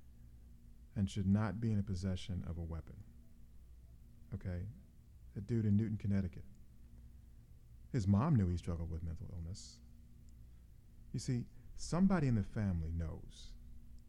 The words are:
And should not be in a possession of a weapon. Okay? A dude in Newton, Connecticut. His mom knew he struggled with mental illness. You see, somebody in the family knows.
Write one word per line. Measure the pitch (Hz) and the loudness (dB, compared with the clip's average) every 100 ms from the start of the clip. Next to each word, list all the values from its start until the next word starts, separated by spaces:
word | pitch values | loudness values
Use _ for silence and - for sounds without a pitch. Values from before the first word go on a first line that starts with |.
| - - - - - - - - - - | -18 -18 -18 -18 -20 -20 -20 -20 -10 0
And | 101 | 0
should | - 95 | 2 4
not | 101 110 92 | 4 4 0
be | 117 | 2
in | 107 | 2
a | |
possession | 101 92 95 90 - 87 - | 2 0 0 -2 -2 -4 -4
of | 85 | -6
a | |
weapon. | 82 82 - - - - - - - - - - - - - - - | -6 -6 -8 -14 -16 -18 -20 -18 -18 -18 -18 -18 -18 -18 -18 -18 -10
Okay? | 98 92 90 101 - - - - - - - | -8 -4 -4 -6 -10 -18 -20 -20 -20 -12 -10
A | |
dude | 101 117 107 | 0 2 6
in | 101 | 6
Newton, | 110 110 | 6 0
Connecticut. | 101 98 95 - - - - - - - - - - - - - - - - | 2 2 2 -4 -12 -14 -18 -18 -18 -18 -18 -18 -18 -20 -20 -20 -20 -18 -2
His | 139 98 | 2 6
mom | 98 147 131 | 6 8 6
knew | 90 | 6
he | 87 | 2
struggled | - 82 82 | 0 -2 -2
with | 82 | -2
mental | 82 80 87 87 | -4 -4 -8 -8
illness. | 82 98 - - - - - - - - - - - - - - - | -8 -8 -12 -16 -18 -18 -18 -18 -18 -18 -18 -18 -20 -20 -20 -18 -8
You | 127 | -4
see, | - 123 - - - - | 0 0 0 -10 -14 -8
somebody | - 165 190 185 139 | 0 6 8 8 6
in | 113 | 4
the | |
family | 98 117 101 85 80 85 | 2 2 2 2 0 0
knows. | 80 80 - - - - - - - - | -2 -4 -10 -14 -14 -14 -14 -14 -14 -16